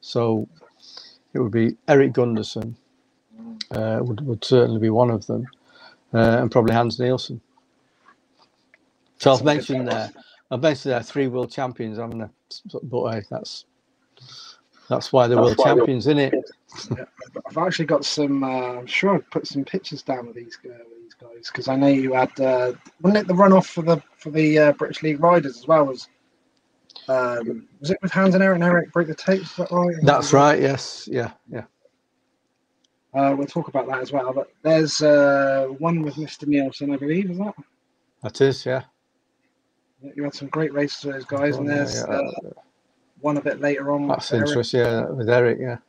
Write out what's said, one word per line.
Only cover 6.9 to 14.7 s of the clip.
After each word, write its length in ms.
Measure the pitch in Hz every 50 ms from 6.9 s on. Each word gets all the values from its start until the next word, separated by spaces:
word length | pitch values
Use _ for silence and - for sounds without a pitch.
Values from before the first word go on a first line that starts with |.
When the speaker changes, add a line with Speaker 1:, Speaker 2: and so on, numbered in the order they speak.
| 113 -
Speaker 1:
Nielsen. 420 | 123 123 131 120 - - 131 117 _ _ _ _ _ _ _ _ _ _ _ _ _ _ _ _ _ _ _ _ _ _ _ _ _ _ _ _ _ _ _ _ _ _ _ _
So 140 | - 139 135
I've 100 | 123 117
Speaker 2:
That's 60 | 151
a 0 |
good 180 | 147 147 131 -
Speaker 1:
mentioned 200 | 139 131 127 120
Speaker 2:
one. 0 |
Speaker 1:
there, 220 | 117 117 110 113 - - - _ _ _ _ _
I've 100 | 131 123
mentioned 320 | 131 160 147 135 - 143 127
there 100 | 120 113
three 240 | - - 143 139 131
world 240 | 120 127 123 120
champions, 480 | - - 139 127 123 - 120 110 110 104
haven't 240 | 117 117 113 113 110
I? 60 | 104 _ _ _ _ - - _ 202 - - -
But, 300 | 131 120 120 - 117 113
hey, 100 | 113 101 _
that's, 340 | 123 127 - - - - - _ _ _ _ _ _ _ _ _ _ _ - 131 - - - - - _ _ _